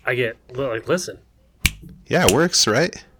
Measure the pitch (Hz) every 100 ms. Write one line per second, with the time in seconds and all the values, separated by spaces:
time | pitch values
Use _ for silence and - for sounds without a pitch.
0 | - 127 117 - - 127 135 113 123 180
1 | - 98 _ _ _ _ - - - -
2 | - 147 - 123 170 - - 113 175 -
3 | - _